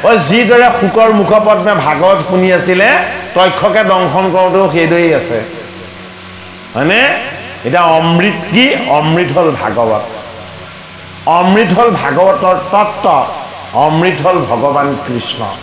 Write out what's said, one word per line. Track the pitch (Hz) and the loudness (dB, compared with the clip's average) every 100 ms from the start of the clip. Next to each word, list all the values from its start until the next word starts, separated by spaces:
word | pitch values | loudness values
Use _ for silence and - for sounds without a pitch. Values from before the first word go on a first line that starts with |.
অ, | 190 226 | 2 2
যিদৰে | 143 214 226 240 240 - | 2 2 4 4 4 2
শুকৰ | 196 214 226 | 0 2 4
মুখপদ্মে | 214 190 208 208 208 185 | 4 2 2 4 2 2
ভাগৱত | 190 143 147 180 196 180 | 0 0 2 2 2 0
শুনি | 185 185 | 0 2
আছিলে, | 180 165 180 214 311 359 - - | 2 2 2 2 2 -2 -8 -4
তক্ষকে | - 185 - 208 214 | 2 2 2 0 2
দংশন | 196 185 180 170 190 | 2 2 2 0 0
কৰোঁতেও | 180 185 190 190 | 2 2 2 2
সেইদৰেই | 160 165 170 170 156 | 2 2 2 2 0
আছে, | - 117 110 - - - - - - - - - - - - 113 | -2 -6 -6 -12 -14 -16 -18 -18 -18 -18 -18 -18 -18 -20 -14 -6
হয়নে? | 147 208 269 - - - - - 117 | -2 0 0 -2 -8 -12 -14 -10 -2
এতিয়া | 170 | 0
অমৃত | 170 160 165 170 196 - - | 2 2 2 2 2 -2 -2
কি? | 220 262 269 - | 2 2 0 0
অমৃত | 147 156 165 180 147 | 0 2 0 0 2
হ'ল | 165 | 0
ভাগৱত। | 120 101 107 113 107 - - - - - - - - - - - - - | 0 -4 0 0 0 -4 -12 -14 -16 -16 -18 -18 -18 -20 -20 -20 -8 0
অমৃত | 165 185 202 214 180 | 2 4 2 2 2
হ'ল | 233 | 2
ভাগৱতৰ | 165 139 139 190 196 190 185 180 | 2 -2 2 2 4 2 0 0
তত্ত্ব, | 202 208 - 196 151 120 - - - - | 0 0 0 0 0 0 -6 -12 -14 -6
অমৃত | 113 151 156 180 143 | 0 2 2 0 0
হ'ল | 151 180 | 0 0
ভগৱান | 117 117 139 143 139 139 - | 0 -2 0 0 -2 -4 -4
কৃষ্ণ। | 120 - - 104 95 | -6 -6 -8 -8 -10